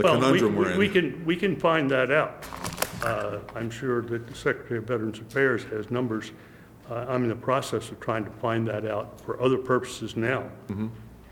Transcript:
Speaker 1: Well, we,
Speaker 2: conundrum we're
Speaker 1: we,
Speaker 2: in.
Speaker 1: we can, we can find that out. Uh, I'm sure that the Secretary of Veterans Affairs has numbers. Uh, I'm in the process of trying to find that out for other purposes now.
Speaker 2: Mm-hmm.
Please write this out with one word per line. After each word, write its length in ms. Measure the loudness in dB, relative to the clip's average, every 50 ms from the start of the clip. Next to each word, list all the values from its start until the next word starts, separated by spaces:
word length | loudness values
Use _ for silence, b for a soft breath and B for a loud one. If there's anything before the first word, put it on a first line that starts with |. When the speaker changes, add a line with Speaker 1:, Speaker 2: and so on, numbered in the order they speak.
Speaker 1:
Well, 120 | 4 4 6
we, 60 | 6
Speaker 2:
conundrum 360 | 6 6 6 6 6 4 4
we're 80 | 4 2
Speaker 1:
we, 80 | 2
Speaker 2:
in. 60 | 4 2
Speaker 1:
we 100 | 2 4
can, 360 | 4 4 2 2 -2 -4 -2
we 100 | 0 0
can 180 | 2 2 0 0
find 340 | 2 4 4 4 4 4 4
that 200 | 4 4 4 4
out. 320 | 4 2 2 0 -2 -10 -14 -12 -10 -8 -8 -8 -6 -4 -4 -4 -4 -2 -2
Uh, 360 | -2 0 -2 -2 -4 -4 -6 -8 -8 -8
I'm 140 | -6 -6 -6
sure 300 | -6 -4 -2 0 0 0
that 260 | 0 -2 -4 -6 -6
the 80 | -8 -8
Secretary 440 | -4 0 0 0 0 -2 -4 -4 -4
of 60 | -2
Veterans 320 | -2 -2 -2 -2 -4 -6 -6
Affairs 420 | -10 -4 0 2 4 4 2 0 -2
has 260 | -4 -6 -6 -4 -2
numbers. 420 | -2 -2 0 0 -2 -4 -6 -8 -12 B B B B B B B B B B -8
Uh, 140 | -8 -6 -4 0
I'm 160 | 0 2 2
in 40 | 2
the 80 | 0
process 540 | -2 0 2 2 2 2 0 -2 -2 -2 -4
of 100 | -12 -8
trying 240 | -4 -2 -2 -2 -2
to 60 | -4
find 360 | -6 -4 -2 0 2 2 0 0
that 180 | 0 -2 -2
out 340 | -2 -2 -2 -4 -6 -10 -12
for 200 | -8 -8 -2 2
other 160 | 2 4 4 2
purposes 580 | 2 2 2 2 2 -2 -8 -8 -8 -6 -4
now. 320 | -2 0 0 0 0 -2 -6 -12 -12 -8 -6
Speaker 2:
Mm-hmm. 180 | -4 -4 -4 -4 -6 -10 -16 -18 -20 -20 -20 -14